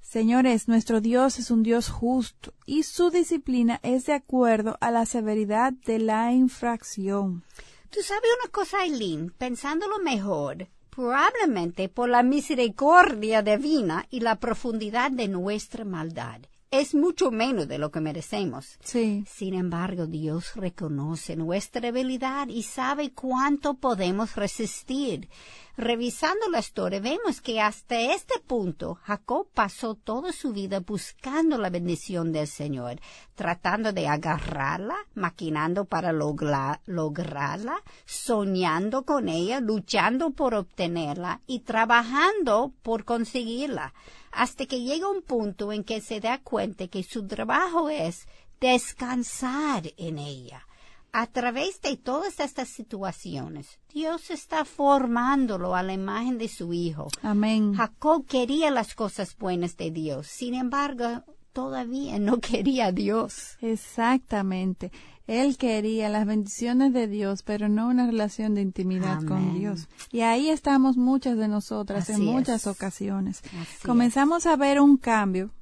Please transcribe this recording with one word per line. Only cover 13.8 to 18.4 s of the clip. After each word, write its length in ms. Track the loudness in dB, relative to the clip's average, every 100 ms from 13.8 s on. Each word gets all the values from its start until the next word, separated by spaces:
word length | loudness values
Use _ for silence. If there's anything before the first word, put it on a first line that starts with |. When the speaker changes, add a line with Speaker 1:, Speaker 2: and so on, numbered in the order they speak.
| 2 -2 -4
Speaker 2:
y 100 | -2
la 160 | 0 0
profundidad 760 | 0 -2 -2 -2 -2 0 0
de 160 | 0 -2
nuestra 560 | -2 -2 -4 -6 -10
maldad, 560 | -6 -6 -6 -6 -10 -12 -20 _ _
es 220 | 2 4
mucho 380 | 4 2 4 0
menos 340 | 2 0 0 -2
de 120 | -2
lo 120 | -4
que 100 | -2
merecemos. 800 | -4 -6 -6 -4